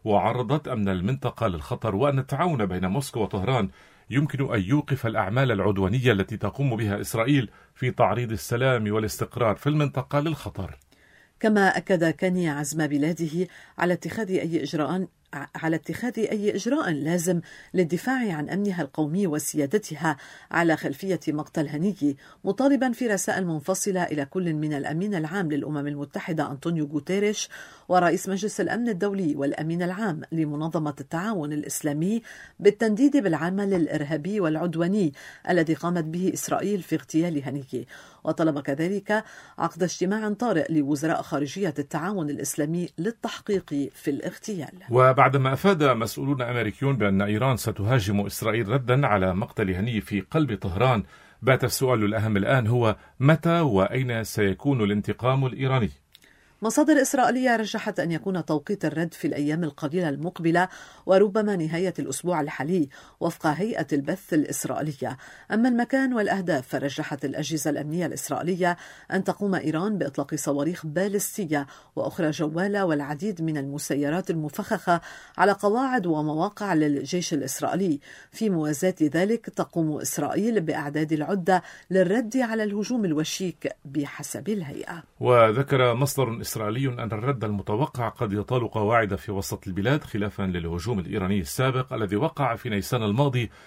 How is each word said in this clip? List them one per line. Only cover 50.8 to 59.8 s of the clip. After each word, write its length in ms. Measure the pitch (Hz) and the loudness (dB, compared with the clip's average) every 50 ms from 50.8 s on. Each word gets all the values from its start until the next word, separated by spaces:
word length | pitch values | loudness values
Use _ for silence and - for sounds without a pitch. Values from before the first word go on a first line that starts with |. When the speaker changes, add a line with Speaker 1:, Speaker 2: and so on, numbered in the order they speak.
| 120 131 123 107 - - - - - - - _ | 4 4 4 2 0 -4 -10 -20 -20 -20 -18 _
Speaker 1:
بات 220 | 110 127 131 - - | 2 2 4 4 2
السؤال 400 | 120 - - 135 127 127 113 104 | 0 0 0 2 2 4 2 2
الأهم 340 | 101 107 107 104 110 107 98 | 2 0 0 0 2 2 2
الآن 300 | 98 117 135 131 117 107 | 2 4 2 2 4 2
هو 280 | 123 123 117 110 101 - - - _ - | 2 4 2 2 0 0 -6 -14 _ 2
متى 400 | 127 143 165 156 - 170 170 170 | 4 4 4 4 4 2 2 4
وأين 640 | 165 139 101 95 95 101 110 131 131 123 117 113 110 | 4 4 4 4 4 4 2 0 -2 -2 -2 -2 -4
سيكون 600 | - - 113 104 98 95 - - 143 139 123 107 | -4 0 2 2 2 2 2 0 0 2 2 2
الانتقام 640 | 101 104 104 101 - 104 - 117 127 131 139 135 | 2 2 0 0 -2 -4 0 0 2 2 2 0
الإيراني؟ 440 | 127 113 - 135 131 131 131 107 85 - - _ _ - _ _ - _ _ _ _ _ _ | 0 -2 -2 0 0 2 2 2 0 -2 -8 _ _ -20 _ _ -20 _ _ _ _ _ _
Speaker 2:
مصادر 400 | 202 220 220 294 302 285 311 285 | -4 0 2 4 4 6 6 6
إسرائيلية 540 | 262 - - 262 226 - 240 254 254 254 233 | 4 4 4 2 4 4 2 2 2 2 2
رجحت 440 | 220 220 202 - 214 - 220 185 - | 2 0 -2 -4 -4 -4 -4 -2 -2
أن 120 | - 170 | -2 0
يكون 340 | 165 151 - 196 190 175 151 | -2 -2 -2 -2 -2 -2 0
توقيت 400 | - 156 147 - - 208 - - | 0 -2 -2 0 -2 -4 -2 -2
الرد 280 | 156 139 156 175 165 - | -2 0 0 -2 -4 -4
في 140 | - - 151 | -4 -4 -2
الأيام 360 | - - 147 147 151 165 175 | -2 0 0 0 0 0 -2
القليلة 460 | 151 - - | -2 -4 -4